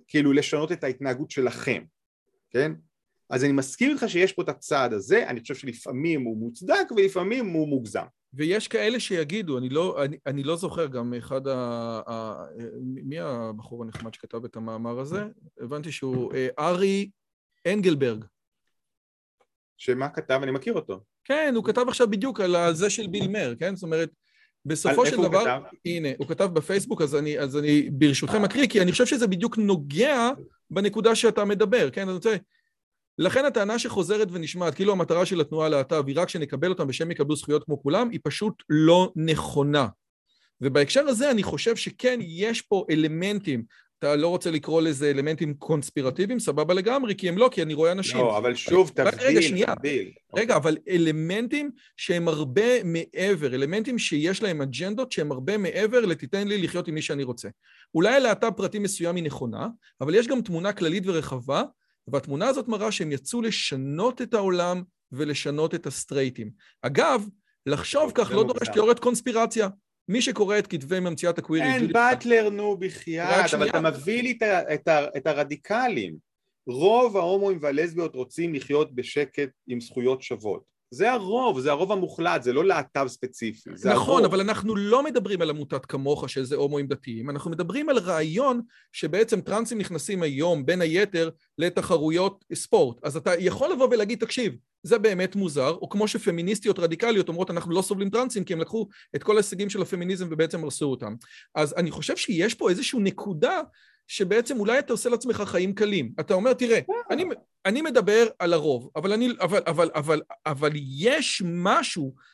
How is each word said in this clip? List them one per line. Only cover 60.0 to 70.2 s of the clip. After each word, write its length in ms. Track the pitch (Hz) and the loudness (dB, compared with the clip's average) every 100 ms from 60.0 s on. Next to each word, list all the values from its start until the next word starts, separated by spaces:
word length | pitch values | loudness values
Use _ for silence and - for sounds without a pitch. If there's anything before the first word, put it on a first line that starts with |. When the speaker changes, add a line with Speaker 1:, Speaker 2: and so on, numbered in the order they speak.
Speaker 2:
אבל 140 | 139 | 2
יש 120 | 196 240 | 2 4
גם 140 | 262 | 0
תמונה 320 | 196 165 196 | -2 -2 -2
כללית 300 | 208 165 190 185 | -2 0 0 -2
ורחבה, 560 | 165 123 131 127 156 285 _ _ _ - | -2 -4 -6 -2 -2 -2 _ _ _ -6
והתמונה 400 | 135 147 139 240 | -4 -2 -2 0
הזאת 200 | 262 240 | 0 -2
מראה 240 | 208 220 | -2 -2
שהם 200 | 202 156 | -2 -4
יצאו 300 | 135 - 240 | -4 -4 -4
לשנות 800 | 226 196 - 135 135 151 240 247 | -2 -2 -4 -4 -4 -2 -2 -2
את 120 | 240 | -2
העולם 480 | 220 196 175 175 180 180 _ _ | 0 2 2 0 -2 -8 _ _
ולשנות 600 | 131 151 143 147 147 160 | -6 -4 -4 -4 -2 -2
את 120 | 170 151 | -2 -6
הסטרייטים. 640 | - - 139 131 127 107 - _ _ | -8 -4 -2 -2 -4 -10 -14 _ _
אגב, 460 | - 143 311 247 208 - _ _ - | -2 2 4 2 -2 -12 _ _ -4
לחשוב 360 | 147 - 277 | -2 0 2
Speaker 1:
טוב, 100 | 294 | 2
Speaker 2:
כך 140 | 247 202 | 2 2
Speaker 1:
זה 60 | |
Speaker 2:
לא 100 | 196 | 4
Speaker 1:
מוגזם. 140 | 220 240 | 2 0
Speaker 2:
דורש 100 | 240 | 0
תיאוריית 300 | 214 214 240 | 4 6 4
קונספירציה. 680 | 247 240 254 226 233 233 196 - _ _ - | 2 0 0 0 2 0 -2 -4 _ _ -4
מי 140 | 226 | 0